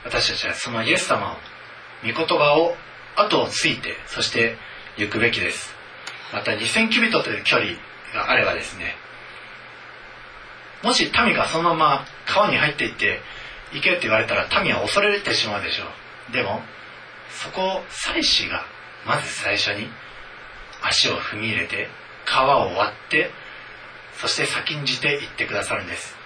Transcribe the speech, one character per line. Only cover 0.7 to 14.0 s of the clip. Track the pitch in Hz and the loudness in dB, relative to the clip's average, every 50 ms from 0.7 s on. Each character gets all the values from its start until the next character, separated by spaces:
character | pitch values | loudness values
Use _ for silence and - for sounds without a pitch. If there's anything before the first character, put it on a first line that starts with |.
の | 117 113 | -2 0
イ | 113 131 | 2 2
エ | 165 | 2
ス | - - | 2 4
様 | - 120 104 - - | 2 2 2 2 -4
を、 | - - - - - - - - - - - - - - - | -6 -8 -12 -16 -16 -16 -16 -16 -16 -18 -18 -18 -16 -6 -6
御 | - | -4
言 | - - 160 160 175 156 | 0 0 2 4 6 6
葉 | 151 147 147 | 8 8 8
を | 156 165 170 - - - - - - - - - - | 8 6 6 2 -2 -8 -16 -16 -16 -16 -4 4 4
後 | 208 208 - - | 4 6 6 4
を | - - | 4 2
つ | - - - 156 | 0 2 2 2
い | 127 - | 0 0
て、 | - 85 - - - | -6 -8 -8 -10 -10
そ | - - - | -8 -2 -2
し | - - | -2 0
て | - 123 113 117 113 - - - - - - - - | 4 4 2 2 2 -4 -12 -14 -14 -14 -14 -14 -4
行 | - 104 104 | -4 -2 0
く | - 110 | 2 4
べ | 117 117 | 4 4
き | - 101 | 4 2
で | 92 87 | 0 -2
す。 | - - - - - - - - - - - - - - - - | -2 -6 -8 -10 -12 -14 -16 -16 -16 -14 -12 -12 -12 -12 -12 -6
ま | - 104 | -6 -2
た、 | - 120 113 | -2 0 -2
二 | - - | 0 0
千 | - - 220 220 226 | 2 4 4 4 4
キ | - 220 | 4 4
ュ | |
ビ | 226 226 | 4 4
ッ | |
ト | 226 - | 4 2
と | - - | 2 0
い | - - | -4 -2
う | - | 2
距 | - - | 2 4
離 | - - - - - - - - - - - - | 4 2 0 -4 -8 -12 -16 -16 -16 -14 -6 -4
が | 107 - - | -2 0 2
あ | 131 | 4
れ | - - | 4 4
ば | - - | 2 0
で | - | -2
す | - - - 92 | -4 -8 -8 -8
ね、 | 87 - - - - - - - - - - - - - - - - - - - - - - - - - - - - - - - - - - - - - - - | -8 -8 -8 -8 -14 -16 -16 -16 -16 -16 -16 -16 -16 -16 -16 -16 -16 -18 -18 -16 -16 -16 -16 -16 -16 -16 -16 -16 -16 -16 -16 -16 -16 -16 -16 -16 -16 -16 -14 -2
も | - 226 | 2 4
し | 254 - - - - - 233 | 4 4 4 4 4 6 6
民 | 208 - | 6 4
が | - - - | 4 2 2
そ | - 165 | 2 4
の | 165 170 | 4 4
ま | 170 | 6
ま | 160 156 147 139 139 - - - - - | 8 6 6 6 4 0 -8 -14 -10 -4
川 | - - 185 208 - | 2 6 6 6 6
に | 131 | 6
入 | - 190 151 | 4 4 2
っ | - | 2
て | - - | 0 -2
い | - | -2
っ | - | 0
て、 | - 110 101 - - - - - - - - - - - - | 0 2 2 2 0 -6 -12 -12 -12 -12 -12 -14 -14 -14 -8
「行 | - 139 | -4 2
け」 | - 185 | 2 4
っ | 180 | 4
て | - | 2